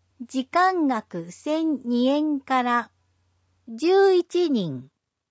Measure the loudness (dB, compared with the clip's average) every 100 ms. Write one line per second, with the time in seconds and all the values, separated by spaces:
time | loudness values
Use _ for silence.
0 | _ _ -8 -8 -2 2 2 2 0 -2
1 | -6 -10 -12 -10 -4 -2 -2 -2 -2 0
2 | 2 2 0 -4 -2 -2 0 -2 -4 _
3 | _ _ _ _ _ _ -18 -4 2 4
4 | 6 4 0 -2 0 0 -2 -6 -12 _
5 | _ _ _